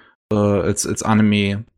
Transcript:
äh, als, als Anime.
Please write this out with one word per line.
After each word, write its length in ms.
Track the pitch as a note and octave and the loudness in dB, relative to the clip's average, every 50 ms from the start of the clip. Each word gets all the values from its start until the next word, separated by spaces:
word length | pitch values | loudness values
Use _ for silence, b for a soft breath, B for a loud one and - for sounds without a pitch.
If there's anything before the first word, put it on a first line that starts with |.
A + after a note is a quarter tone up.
| b b b b _ - | b b b b _ -4
äh, 40 | G#2+ | -2
als, 520 | G#2 G#2 G#2 G2+ G2 E2 F2+ G2+ - - - | 0 2 2 2 0 0 -2 -2 -2 -4 -6
als 160 | G#2+ - - | -6 -6 -2
Anime. 640 | A2 A2 G#2+ G#2+ G#2 G#2 G#2 G2+ G2 G2+ G#2 A2+ _ _ | 0 2 2 4 2 2 2 0 -2 -4 -6 -10 _ _